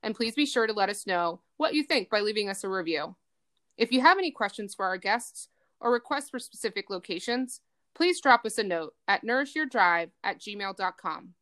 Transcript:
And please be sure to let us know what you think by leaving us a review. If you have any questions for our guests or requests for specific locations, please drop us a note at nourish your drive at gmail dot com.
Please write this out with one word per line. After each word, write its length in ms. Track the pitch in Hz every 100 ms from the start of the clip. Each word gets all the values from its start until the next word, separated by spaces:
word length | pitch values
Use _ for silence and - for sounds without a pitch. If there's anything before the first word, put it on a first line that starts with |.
And 120 | - 226
please 200 | 226 226
be 100 | 294
sure 220 | 254 220
to 60 |
let 160 | 220 196
us 180 | 202 -
know 340 | 180 170 175 _ _
what 160 | 302
you 100 | 294
think 260 | 294 302 185
by 80 | 214
leaving 280 | 208 214 202
us 160 | 196
a 60 | 202
review. 460 | 190 165 156 160 190 _ _ _ _ _ -
If 160 | 233
you 100 | 254
have 180 | 269 381
any 100 | 359
questions 440 | - 202 - 202 -
for 100 | 190
our 120 | 185
guests 520 | 196 226 - - - _ _ _
or 100 | 233
requests 380 | 240 240 285 277
for 80 | 254
specific 540 | - - 220 196 -
locations, 680 | 190 - 170 - 240 254 - _ _ _ -
please 260 | 349 359
drop 240 | 277 240 220
us 140 | -
a 40 |
note 300 | 208 170 156 _ -
at 160 | 196
nourish 320 | 220 247 277 311
your 100 | 302
drive 460 | 247 180 170 170 _
at 160 | - 180
gmail 380 | - 202 196 190
dot 200 | 190 180
com. 360 | 185 156 - -